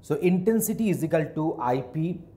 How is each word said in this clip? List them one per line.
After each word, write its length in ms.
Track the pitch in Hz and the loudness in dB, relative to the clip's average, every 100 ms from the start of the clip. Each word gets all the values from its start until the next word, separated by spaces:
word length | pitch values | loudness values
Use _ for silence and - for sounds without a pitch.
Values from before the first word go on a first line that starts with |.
So 120 | - 151 | -4 0
intensity 720 | 180 185 202 226 - 180 220 | 2 4 2 2 0 0 0
is 140 | 147 | 0
equal 220 | 156 165 156 - | 2 0 0 -2
to 260 | 156 - | -2 -2
I 200 | 123 131 | 0 0
P 400 | 135 156 165 175 - | -2 -4 -2 -4 -12